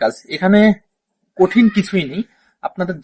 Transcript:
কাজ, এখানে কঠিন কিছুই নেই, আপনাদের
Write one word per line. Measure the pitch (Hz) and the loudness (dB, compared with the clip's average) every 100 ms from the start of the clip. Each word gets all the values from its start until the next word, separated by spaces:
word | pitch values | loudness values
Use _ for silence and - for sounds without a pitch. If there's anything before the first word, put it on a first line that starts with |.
কাজ, | 113 - - | -4 -6 -12
এখানে | 156 185 208 214 202 _ _ _ _ _ - | -4 2 4 4 0 _ _ _ _ _ -2
কঠিন | 185 233 226 208 | 2 4 2 0
কিছুই | 190 190 139 | -2 -4 -4
নেই, | 170 233 _ _ _ | -8 -10 _ _ _
আপনাদের | - - 180 160 | -12 -8 -8 -6